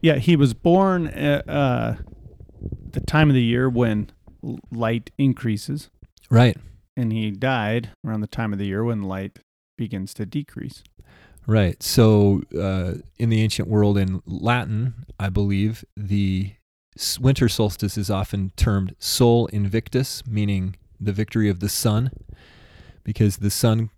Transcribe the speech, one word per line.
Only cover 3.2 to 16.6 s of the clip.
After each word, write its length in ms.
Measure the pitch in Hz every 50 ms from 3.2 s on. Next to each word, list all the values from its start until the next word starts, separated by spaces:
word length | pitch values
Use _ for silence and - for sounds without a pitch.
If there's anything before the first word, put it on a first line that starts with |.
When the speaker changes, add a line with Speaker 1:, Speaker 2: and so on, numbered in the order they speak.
| 156 151
Speaker 1:
of 40 | 139
the 80 | 127 120
year 260 | 113 117 120 127 131
when 420 | 123 120 123 117 107 104 104 - - _ _ - - _ -
l-, 140 | 160 127 - - - -
light 380 | 117 117 110 117 120 117 - _ -
increases. 720 | 143 135 123 - - 120 107 104 - - 143 147 - - _ _ - - _ _ _ _
Speaker 2:
Right. 260 | 123 117 123 123 - - - - - - _ _ _
Speaker 1:
And 160 | - 123 113 110
he 180 | 110 110 107
died 600 | 101 95 113 135 131 123 107 104 113 120 113 110 - _ _
around 160 | 117 110 107
the 60 | 107
time 260 | 104 - - 117 110 101
of 60 | 98
the 80 | 101
year 160 | 101 95 101 113
when 180 | 117 117 107 101
light 360 | 95 95 95 95 98 _ - _ _ _ _ _ _ _
begins 360 | _ 123 104 - 98 95 107 -
to 120 | - 110
decrease. 560 | 95 - 143 147 _ - - - - - - _ _ _ _ - _ - _ _ _ - - - -
Speaker 2:
Right. 340 | 110 110 101 87 - _ -
So, 600 | - - - 117 110 110 104 101 101 101 - - _ -
uh, 380 | - 92 98 95 95 90 90 - - - - _
in 140 | _ 117 117
the 120 | 113 110 110
ancient 260 | 110 - - - -
world 280 | 110 107 104 104 101
in 260 | 101 98 92 95 90 -
Latin, 800 | - - - - 113 120 123 107 - 110 107 117 127 113 117 - - - _
I 120 | 98 98
believe, 520 | 95 98 101 101 101 98 101 107 113 110 - _ _
the 560 | - 104 95 101 101 101 95 95 92 98 98 - _